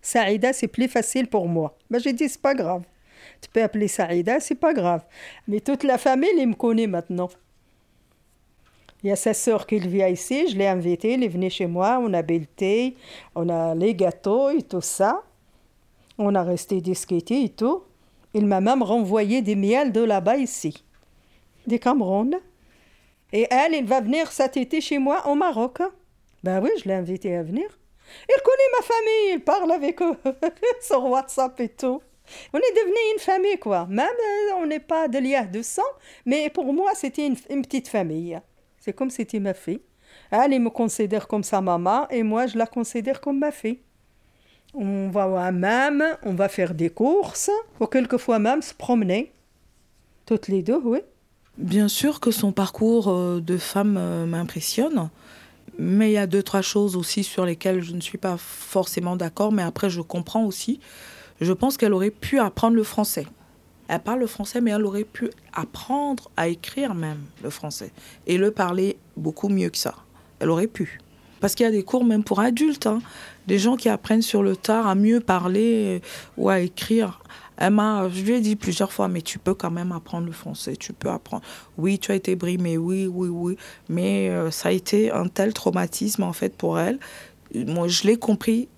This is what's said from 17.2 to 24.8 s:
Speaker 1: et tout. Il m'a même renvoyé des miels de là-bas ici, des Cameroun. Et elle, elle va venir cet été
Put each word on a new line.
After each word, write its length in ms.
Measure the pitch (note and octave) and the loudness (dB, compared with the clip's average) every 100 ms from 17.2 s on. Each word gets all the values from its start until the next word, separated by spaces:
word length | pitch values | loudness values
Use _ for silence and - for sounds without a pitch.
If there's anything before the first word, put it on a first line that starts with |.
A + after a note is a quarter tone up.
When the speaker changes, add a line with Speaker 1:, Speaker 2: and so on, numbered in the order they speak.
| E3+ B3 | 0 0
Speaker 1:
et 60 | B3 | 0
tout. 340 | - A3+ F4+ - _ _ _ _ | 0 -2 -2 -6 _ _ _ _
Il 140 | G#3+ G#3 | 0 2
m'a 140 | G3 | 4
même 200 | G3 C4 | 4 2
renvoyé 640 | G#3+ A3+ G3+ G#3+ G#3 B3 | 2 0 2 2 2 0
des 140 | G#3 G#3 | 0 0
miels 340 | G3 A#3+ C#4+ | 2 2 2
de 120 | G#3+ | 2
là-bas 340 | A#3 G3+ F3+ B3+ | 2 2 2 0
ici, 480 | B3+ - D#3 D3+ _ _ _ _ _ _ _ _ - | 0 -4 -8 -10 _ _ _ _ _ _ _ _ -4
des 140 | A#3 | 0
Cameroun. 560 | B3 C#4 F#3+ G3 A#3 F4 - _ _ _ _ _ _ _ _ | 2 2 2 0 0 -2 -6 _ _ _ _ _ _ _ _
Et 160 | G3+ A#3 | 0 2
elle, 240 | B3+ D#4 | 4 4
elle 120 | D#4 A#3 | 2 2
va 140 | C4 | 0
venir 300 | G#3+ D4 D#4 | 2 0 -2
cet 260 | - C4 C4+ | 0 0 0
été 240 | B3 D#4 | -2 -2